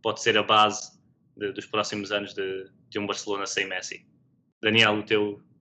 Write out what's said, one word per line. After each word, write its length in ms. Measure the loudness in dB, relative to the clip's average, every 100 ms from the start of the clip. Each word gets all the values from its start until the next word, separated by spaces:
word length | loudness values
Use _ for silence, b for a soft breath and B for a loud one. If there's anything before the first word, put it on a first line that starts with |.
pode 220 | -4 -2
ser 160 | 2 2
a 40 |
base 560 | 4 6 6 2 -12 _ _ _ _ -10
de, 160 | -8
dos 140 | -8 -4
próximos 460 | -2 -2 -4 -4
anos 200 | -4 -4
de, 360 | -6 -6 -6 -12 _ _
de 100 | -6
um 80 | -4
Barcelona 400 | -6 -4 -4 -4
sem 200 | -4 -4
Messi. 400 | -6 -10 -14 _ _ _ _ _ _
Daniel, 320 | 2 4 4
o 80 | 4
teu 400 | 2 2 2 -4 _ _